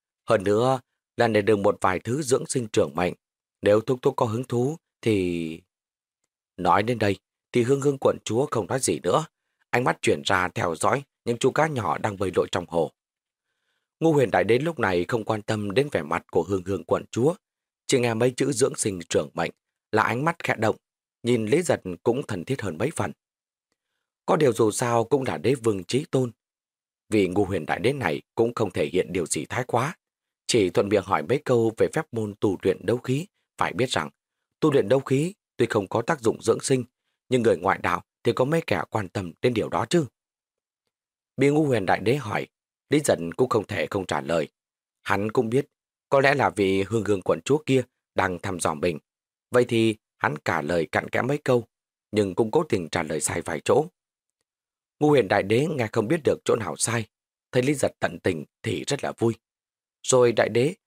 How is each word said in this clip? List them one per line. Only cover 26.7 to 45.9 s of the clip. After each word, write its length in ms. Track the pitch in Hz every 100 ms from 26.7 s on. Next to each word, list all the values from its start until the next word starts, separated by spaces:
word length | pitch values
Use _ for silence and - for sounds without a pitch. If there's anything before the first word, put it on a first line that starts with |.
| _ _ _ _
Vì 180 | 107 92
Ngô 160 | 92
Huyền 220 | 92 92 76
Đại 140 | -
Đế 140 | 90
này 280 | 143 98 73 - -
cũng 180 | 117
không 180 | - 104
thể 180 | 95 78
hiện 200 | 87 -
điều 120 | 90 78
gì 200 | 80 69
thái 180 | 107 131
quá, 300 | 117 135 - _ _ _ _ -
chỉ 220 | 123 92
thuận 200 | 120 101
miệng 140 | 101 95
hỏi 180 | 85
mấy 180 | 76 139 -
câu 260 | 120 113 110
về 100 | 87
phép 120 | - 160
môn 240 | 120 107 101
tu 180 | 107 87
luyện 240 | 95 90 95
đấu 120 | 123
khí. 300 | - 135 185 _ _ -
Phải 160 | 85
biết 160 | 82 127
rằng, 200 | - 73 _ _ _ _ _
tu 120 | 156
luyện 180 | 139 101
đấu 100 | 135
khí 340 | - 135 165 - _ -
tuy 80 | 117
không 180 | 110 95
có 140 | 110
tác 200 | 120 160
dụng 200 | 113 -
dưỡng 180 | - 107
sinh, 240 | - 131 117 _ _ _ _
nhưng 120 | 127
người 160 | 113 90
ngoại 220 | 90 -
đạo 200 | - 87 - _
thì 100 | -
có 120 | 113 131
mấy 160 | 165 -
kẻ 140 | 92 -
quan 200 | 110 95
tâm 220 | 107 90 76
đến 120 | 123
điều 160 | 113 76
đó 160 | 85 113
chứ. 160 | 175 139 _ _ _ _ _ _ _ _ _ _ _ _ -
Bị 120 | 139
Ngô 140 | 151
Huyền 220 | 151 120 92
Đại 140 | 90
Đế 160 | 92 143
hỏi, 320 | 110 87 65 _ _ _ _
Lý 100 | 147 143
Giật 140 | 87 85 -
cũng 120 | 123
không 180 | 113 95
thể 200 | 98 76
không 160 | 101 92
trả 160 | 78
lời. 260 | 69 82 73 _ _ _ _ _
Hắn 300 | - 98 107
cũng 180 | 131 110
biết, 180 | 123 147 _ _